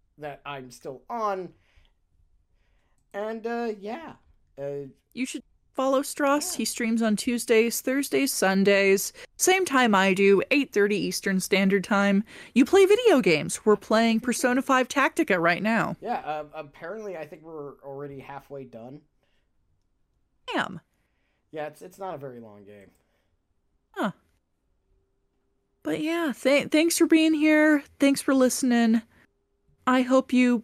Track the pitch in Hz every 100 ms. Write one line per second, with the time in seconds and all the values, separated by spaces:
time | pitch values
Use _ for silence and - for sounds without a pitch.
0 | _ _ 147 139 143 139 127 - 151 127
1 | - 233 208 190 170 - _ _ _ _
2 | _ _ _ _ _ _ _ _ _ _
3 | _ 196 214 226 220 233 240 208 202 277
4 | 311 - _ _ _ - 139 143 139 -
5 | _ - 254 285 - _ _ - 269 269
6 | 277 - 285 285 294 - 220 - 226 226
7 | 226 202 - 240 - 220 233 - - 269
8 | 269 269 269 - 190 190 196 196 196 196
9 | - - - - - 381 359 269 240 196
10 | 190 196 196 196 - 285 269 208 202 208
11 | 175 - 196 190 - 190 196 196 185 202
12 | 202 196 - - - 233 285 381 381 427
13 | 480 285 185 156 165 - 214 208 - 220
14 | 226 226 240 220 247 247 262 254 254 285
15 | 294 - 320 185 165 170 214 226 151 170
16 | 208 196 143 151 151 156 147 - 170 220
17 | 208 165 147 156 160 160 143 - 139 139
18 | 143 139 127 139 - 139 123 113 120 151
19 | _ _ _ _ _ _ _ _ _ _
20 | _ _ _ _ - 370 - - - _
21 | _ _ _ _ _ 160 151 147 180 185
22 | 190 151 139 120 113 104 101 104 92 _
23 | _ _ _ _ _ _ _ _ _ 392
24 | 226 - _ _ _ _ _ _ _ _
25 | _ _ _ _ _ _ _ _ - 302
26 | 311 339 320 220 254 277 - 302 330 -
27 | 330 320 320 311 311 302 302 294 - -
28 | 277 277 - 269 254 - 262 240 226 226
29 | - _ _ _ _ _ _ _ - 254
30 | 247 262 262 247 247 247